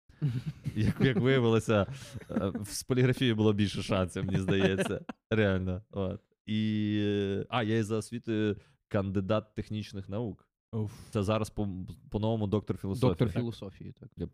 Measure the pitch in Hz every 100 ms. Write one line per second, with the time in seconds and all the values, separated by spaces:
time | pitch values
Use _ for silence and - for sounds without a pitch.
0 | _ - 147 120 - - - 104 107 -
1 | 135 107 123 135 117 113 - 107 95 -
2 | - 120 - - 95 107 104 - - 127
3 | 127 123 127 107 107 104 101 - 98 98
4 | 90 95 95 95 95 98 95 95 98 92
5 | - - _ 110 101 92 92 92 - 101
6 | 92 92 - _ - 107 107 107 104 104
7 | 104 101 98 98 - 120 107 113 104 110
8 | - 117 113 110 107 101 - _ _ 104
9 | 98 98 95 107 107 - - 107 104 98
10 | 98 101 117 92 _ _ _ 113 104 -
11 | - 110 98 110 107 - 104 90 90 -
12 | - 107 110 113 104 104 - 92 98 98
13 | 117 90 117 101 120 107 98 - 95 -
14 | 104 - 85